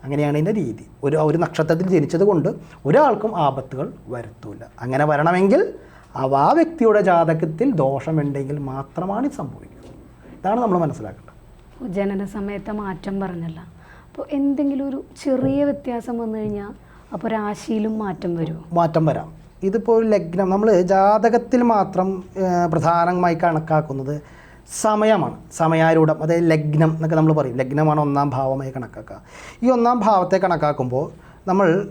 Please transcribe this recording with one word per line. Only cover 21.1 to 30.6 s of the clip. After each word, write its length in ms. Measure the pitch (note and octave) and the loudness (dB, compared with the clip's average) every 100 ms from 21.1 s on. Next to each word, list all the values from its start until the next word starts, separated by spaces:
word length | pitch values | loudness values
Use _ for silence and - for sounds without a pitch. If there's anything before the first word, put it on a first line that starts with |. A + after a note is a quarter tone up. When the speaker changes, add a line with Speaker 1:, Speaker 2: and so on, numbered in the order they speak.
| G#3+ A3+ A#3+ A#3+ B3+ A#3+ | 4 4 2 2 2 2
Speaker 1:
മാത്രം, 340 | G#3+ F3 E3+ F#3 F#3+ F#3 G3 | 2 0 0 -2 -4 -8 -4
ഏഹ്, 220 | F#3 F3 F3 | 0 2 2
പ്രധാനമായി 640 | D#3+ E3 E3+ E3+ F3+ F3 E3 | 2 2 2 2 2 2 2
കണക്കാക്കുന്നത് 680 | F3 D#3 D#3+ D#3 D3+ C3+ C3+ D3+ - - - - - - | 0 0 0 0 0 -6 -6 -8 -10 -20 -20 -20 -16 -4
സമയമാണ്. 540 | A3 G#3+ G#3+ G#3 C3 - - - | 0 2 4 2 0 -6 -16 -2
സമയാരൂഢം, 580 | D#3+ E3 D#3+ D#3+ D#3 D#3 | 0 4 4 6 4 2
അതായത് 240 | D#3 E3+ E3+ | 0 2 4
ലഗ്നം 380 | D#3+ D3+ D3+ D#3+ D#3+ | 2 2 2 2 2
എന്നൊക്കെ 200 | D#3+ D#3+ | 0 2
നമ്മൾ 140 | D#3 D3+ | 4 2
പറയും. 180 | C3 A#2+ | 0 -2
ലഗ്നമാണ് 400 | C3 C#3+ D#3 D3+ D3 | -2 0 0 2 0
ഒന്നാം 220 | C#3+ C#3+ B2+ | 0 0 -2
ഭാവമായി 340 | C3+ C3+ C3+ C3 | -2 -4 -6 -10
കണക്കാക്കുക. 420 | A#2 - G#2+ G2 - - - - | -14 -16 -16 -18 -20 -20 -20 -2
ഈ 20 | A#3+ B3+ | 2 4
ഒന്നാം 200 | A#3 B3 G3+ | 4 2 4
ഭാവത്തെ 320 | G3+ F3+ F#3+ | 2 2 0
കണക്കാക്കുമ്പോൾ 600 | F#3 E3 | 2 0